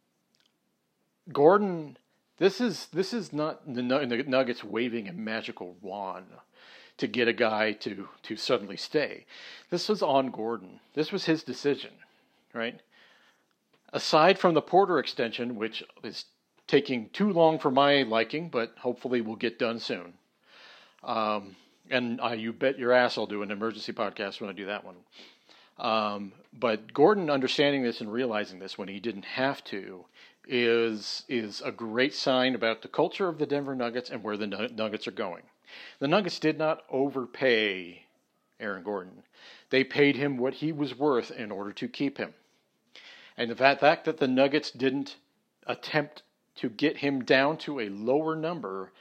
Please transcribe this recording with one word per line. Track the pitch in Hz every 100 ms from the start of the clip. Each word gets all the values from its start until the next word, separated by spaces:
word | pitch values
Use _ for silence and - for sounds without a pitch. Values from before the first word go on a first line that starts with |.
| _ _ _ _ _ _ _ _ _ _ _ _ -
Gordon, | 135 151 202 202 170 147 131 _ _ _ -
this | 190 190
is, | 247 151 -
this | 156 190
is | 233 160
not | 147 156 - -
the | 123
Nu-, | 123 135 131
the | 117
Nuggets | 139 131 123 117
waving | 104 107 123 113 98
a |
magical | 87 110 110 107 - 90 87
wand | 98 101 98 90 90 - - _ - - - -
to | 107
get | 120 117
a |
guy | 117 113 107 110
to, | 107 117 98 95 -
to | - 107
suddenly | - 123 101 87
stay. | - 151 120 - - - - - -
This | 175 -
was | 208
on | 175 135 131
Gordon. | 113 110 117 92 101 _
This | - 156
was | 196
his | 170 156
decision, | - 127 143 135 113 - - _ _ _ _
right? | 120 113 - _ _ _ _ _ _ _ _ _ _ _
Aside | - - 160 165 190
from | 185
the | 156
Porter | - 175 196 160
extension, | - - 117 - 120 113
which | 110 - - -
is | 113 - - _ _ _ -
taking | 143 143 123 107
too | - 208
long | 170 160 160
for | 147
my | 127 139 143
liking, | 120 110 117 151 170
but | 139 117 -
hopefully | 127 117 131 123
will | 110 110
get | 117 -
done | 120 113
soon. | - 104 87 - _ _ _ - - - - _
Um, | - 113 107 107 98 92 _ _ -
and | 131 120 123
I, | 120
you | 113 113
bet | 117 131 135
your | 123
ass | 127 123 120
I'll | 101
do | 104
an | 101
emergency | 101 113 107 110
podcast | 117 104 - 101 -
when | 101
I |
do | 95 98
that | 104
one. | 95 90 _ - - _ _ - _ -
Um, | 120 110 107 104 98 - _
but | - 120 110 -
Gordon | 139 160 208 160
understanding | 139 127 - 143 139
this | 120 113
and | 110
realizing | 113 127 107 98 92
this | 95 -
when | 95
he | 98
didn't | 110 98
have | - - 131 139
to | - 101 98 92 - - - _ -
is, | 127 117 117 117 107 - - -
is | 123 107 -
a | 139
great | - 117 113 135
sign | - 151 127 127 120
about | 113 110
the | -
culture | - 160 - 190
of | 151
the | 147
Denver | 143 139 131
Nuggets | 120 120 123
and | 120
where | 104 104
the | 107
Nu-, | 98 120
Nuggets | 113 110 107 -
are |
going. | 98 101 87 - _ _ - - -
The | 139
Nuggets | 185 190 -
did | 156 147
not | 156 156 -
overpay | 131 139 131 117 - 135 113 107 92 87 90 _ _ _ _ _ -
Aaron | 110 95
Gordon. | 90 101 92 95 - _ - - _
They | 131
paid | 131 147 143 131
him | 143 131
what | 127
he | 135 156
was | 151 143 123
worth | 147 123 -
in | - 107
order | 98 101
to | - 123
keep | - 143 139
him. | 104 - _ _ _ _ _ - - - - -
And | 117
the |
fa-, | 117 131 139
fact | 143 165 160
that | 156
the | 135
Nuggets | 127 139 147 -
didn't | 123 131 135 135 - _ _ _ _ -
attempt | - - 151 147 - - _ _ -
to | 127
get | 107 143 147
him | 139 135
down | 113 135 143 156
to | - 143
a | 104
lower | 101 110 143 160
number | 160 156 170 101 95 95 -